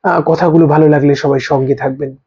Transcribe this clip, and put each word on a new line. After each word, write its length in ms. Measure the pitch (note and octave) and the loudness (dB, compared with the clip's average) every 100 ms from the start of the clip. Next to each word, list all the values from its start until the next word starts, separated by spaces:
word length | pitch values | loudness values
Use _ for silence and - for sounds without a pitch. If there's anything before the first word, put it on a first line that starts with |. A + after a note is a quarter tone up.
আহ, 180 | G3 F3 | -2 -2
কথাগুলো 460 | D3+ D#3+ F3+ E3 D#3+ | 0 0 2 2 4
ভালো 220 | D3+ D#3 | 4 2
লাগলে 260 | D3 C#3+ C#3+ | 2 2 0
সবাই 240 | D3 C3+ | -2 -2
সঙ্গে 360 | - C#3 C3 C3 | -2 -4 -2 -4
থাকবেন। 400 | C#3 C3+ C#3 C3 | -4 -6 -10 -12